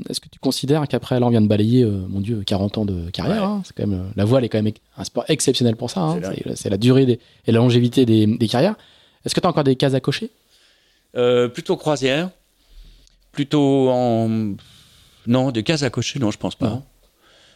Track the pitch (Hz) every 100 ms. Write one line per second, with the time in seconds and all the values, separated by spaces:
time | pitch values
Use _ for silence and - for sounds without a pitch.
0 | - - - - 135 - 131 151 143 120
1 | - 127 120 117 104 104 110 127 113 98
2 | 92 98 98 113 98 95 104 110 101 90
3 | 85 - 85 214 196 208 - - 107 92
4 | 95 107 104 131 117 110 107 - _ -
5 | 113 123 - 151 - 120 120 113 123 -
6 | 160 170 95 - - 117 104 98 123 131
7 | 131 113 _ _ - 113 123 120 120 135
8 | 120 110 107 117 113 120 185 214 _ _
9 | _ _ - - 180 156 139 127 139 131
10 | - - 226 _ _ _ _ _ _ _
11 | _ 123 123 123 123 143 175 175 156 139
12 | 131 143 185 - _ _ _ - - -
13 | _ _ _ - 143 147 139 139 131 123
14 | 123 113 113 110 107 98 - - _ _
15 | _ _ 110 127 131 117 110 156 131 123
16 | - - 104 - 95 - - 127 - _
17 | _ _ _ _ _